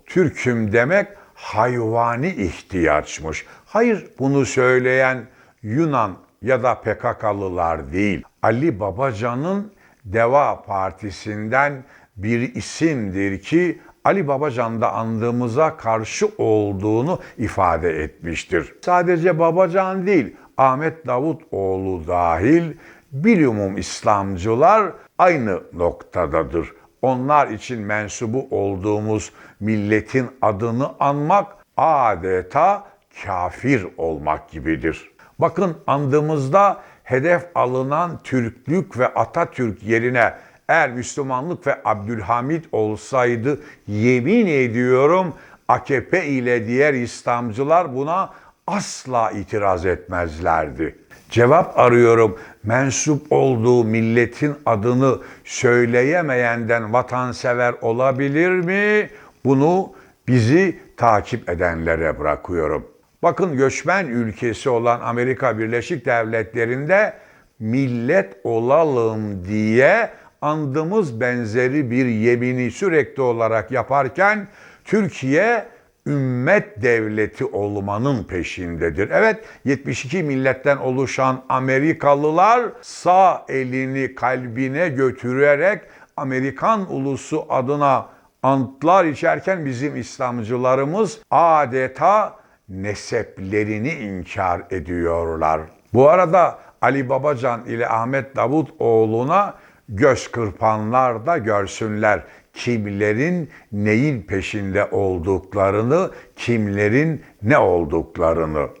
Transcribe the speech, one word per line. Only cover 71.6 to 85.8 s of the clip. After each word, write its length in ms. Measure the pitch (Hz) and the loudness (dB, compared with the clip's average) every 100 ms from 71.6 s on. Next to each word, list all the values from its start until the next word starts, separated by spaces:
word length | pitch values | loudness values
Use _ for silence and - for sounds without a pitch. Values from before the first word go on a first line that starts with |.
| 127 151 123 | 2 0 0
bir 160 | 123 127 | 0 0
yemini 640 | 110 117 120 123 127 123 | 2 2 2 0 -2 -4
sürekli 520 | - 196 156 123 - | -2 0 2 0 0
olarak 480 | 127 113 110 110 104 | 0 0 0 0 -2
yaparken 760 | 127 113 139 135 170 202 214 196 - - - | -4 0 0 0 2 2 2 -6 -18 -20 -20
Türkiye 800 | - 214 185 - 131 151 226 226 - - _ _ 139 | -2 0 0 -4 0 2 2 0 -4 -16 _ _ -4
ümmet 760 | 143 131 123 143 208 - 104 | -2 -2 0 2 2 0 -2
devleti 640 | 120 117 107 107 104 - | 2 2 0 -2 -2 -4
olmanın 800 | 131 98 101 101 98 104 139 127 | -6 -4 -4 -4 -4 -2 -2 -2
peşindedir. 840 | 113 90 78 - 87 80 85 78 104 | -4 -6 -6 -8 -8 -4 -2 -2 0
Evet, 320 | - 220 220 - - | 2 2 0 -8 -8
yetmiş 400 | 135 135 143 123 | -4 -4 -4 -8
iki 180 | 123 180 | -6 -4
milletten 540 | 151 131 131 127 143 135 | -2 0 0 0 0 0
oluşan 680 | 127 127 131 - 131 131 - | -2 -2 -2 0 0 -2 -2
Amerikalılar 1120 | 131 131 131 156 - 143 143 151 165 208 247 208 - | -2 0 2 2 2 2 4 2 4 4 4 0 -8
sağ 640 | - - 175 185 185 131 - | -18 -4 2 6 4 2 -4
elini 680 | 135 127 131 131 135 127 | -4 -2 -4 -4 -4 -4
kalbine 720 | 131 123 127 127 117 131 143 180 | -2 -2 -2 -4 -4 -4 -2 -2
götürerek 920 | 127 131 - 123 131 143 143 185 196 | 0 -2 -2 -4 2 4 4 2 -2